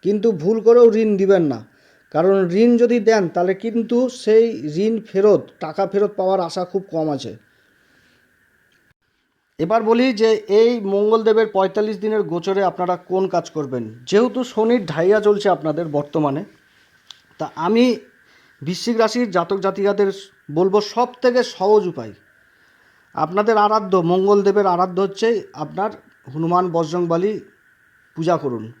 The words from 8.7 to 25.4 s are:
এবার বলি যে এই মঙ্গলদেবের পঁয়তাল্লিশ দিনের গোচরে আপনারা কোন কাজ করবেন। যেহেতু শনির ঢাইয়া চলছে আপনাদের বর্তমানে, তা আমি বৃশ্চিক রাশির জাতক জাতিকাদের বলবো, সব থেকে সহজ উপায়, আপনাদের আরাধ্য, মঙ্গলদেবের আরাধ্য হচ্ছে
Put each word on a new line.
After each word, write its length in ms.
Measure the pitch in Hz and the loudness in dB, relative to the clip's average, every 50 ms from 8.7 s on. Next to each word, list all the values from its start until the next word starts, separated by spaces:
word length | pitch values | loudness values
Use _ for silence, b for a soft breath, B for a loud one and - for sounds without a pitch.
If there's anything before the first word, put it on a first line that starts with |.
| _ _ _ _ _ _ _ _ _ _ _ _ _ _ _ _ _ _ | _ _ _ _ _ _ _ _ _ _ _ _ _ _ _ _ _ _
এবার 240 | 156 165 220 226 220 | -4 -2 0 0 2
বলি 300 | 214 233 233 247 262 247 | 2 2 2 2 0 2
যে 220 | 202 220 220 220 | 2 2 2 2
এই 460 | 208 - - 196 208 226 233 247 233 | 0 0 0 2 4 4 4 2 0
মঙ্গলদেবের 680 | 202 196 196 196 208 214 220 226 220 220 220 220 226 | -4 -2 0 0 2 2 2 2 2 2 2 2 0
পঁয়তাল্লিশ 520 | 214 - 196 190 190 190 214 214 214 220 185 | 0 0 -2 -2 0 0 -2 -2 -2 -4 -4
দিনের 240 | 190 220 214 214 202 | -4 -4 -2 -2 -2
গোচরে 420 | 160 160 175 170 196 196 190 196 | -2 -4 -6 -4 -2 -2 0 0
আপনারা 320 | 180 170 - 180 175 180 | -2 -2 -2 -4 -4 -4
কোন 320 | 175 - _ 180 190 190 185 | -4 -4 _ -2 -2 -2 0
কাজ 220 | 185 175 160 - | -2 -4 -4 -4
করবেন। 440 | _ 156 151 131 131 123 117 110 110 120 123 | _ -8 -8 -6 -6 -8 -8 -8 -14 -18 -10
যেহেতু 380 | - 180 202 233 254 - 247 254 | 0 2 2 2 2 0 -4 -8
শনির 420 | 247 - - 214 226 240 247 196 | -6 -4 -2 0 2 0 0 -2
ঢাইয়া 340 | 160 151 151 165 185 208 214 | -4 -4 -2 2 2 2 2
চলছে 280 | 202 208 208 202 202 202 | 4 2 2 2 2 0
আপনাদের 400 | 180 147 147 160 151 151 175 165 | 0 0 -2 -4 -4 -4 -6 -4
বর্তমানে, 560 | 147 147 143 143 - 165 151 143 135 147 196 - _ _ _ b b b b b b b b b b b b _ _ _ | -4 -6 -6 -4 -4 -2 -2 -2 -2 -4 -8 -10 _ _ _ b b b b b b b b b b b b _ _ _
তা 120 | 160 147 - | -12 -10 -8
আমি 420 | - 160 175 214 233 247 254 233 208 - _ _ _ b b b b b b b b - | -6 -4 0 2 2 2 2 2 -2 -6 _ _ _ b b b b b b b b -10
বৃশ্চিক 360 | 143 185 180 - - 240 220 | -8 -8 -8 -4 -4 0 0
রাশির 320 | 226 220 226 247 247 220 | 0 0 0 -2 -4 -2
জাতক 300 | 175 180 170 170 202 196 | -2 -4 -2 -2 -4 -4
জাতিকাদের 520 | 185 196 185 196 196 202 202 196 208 196 190 196 - - _ _ _ - 147 | -2 -4 -4 -2 -2 -2 0 0 0 -2 -2 -6 -14 -20 _ _ _ -8 -2
বলবো, 280 | 156 180 190 185 214 | 0 0 2 2 0
সব 280 | 208 - - 226 247 240 240 - - | -2 -2 -2 -4 -4 -4 -4 -2 -2
থেকে 200 | 247 240 254 240 | 0 2 2 -2
সহজ 440 | 240 - - 190 196 214 214 190 | -2 -4 -4 2 4 4 4 2
উপায়, 260 | 180 165 - 113 110 101 _ _ _ _ _ _ b b b b b b b b b b b b b b | 0 -8 -8 -12 -14 -14 _ _ _ _ _ _ b b b b b b b b b b b b b b
আপনাদের 420 | - 156 156 175 196 214 214 226 | -6 -4 -2 0 -2 2 2 4
আরাধ্য, 400 | 214 208 208 214 220 202 190 185 | 4 4 2 2 0 0 2 0
মঙ্গলদেবের 720 | 185 170 165 175 185 190 196 208 202 196 202 196 208 202 | 0 2 2 0 2 4 4 4 4 4 2 2 2 2
আরাধ্য 360 | 196 180 175 180 185 175 185 202 | 2 2 0 0 -2 0 -2 -4
হচ্ছে 400 | 190 196 - - 226 233 208 | -4 -4 -2 -2 -2 -2 -2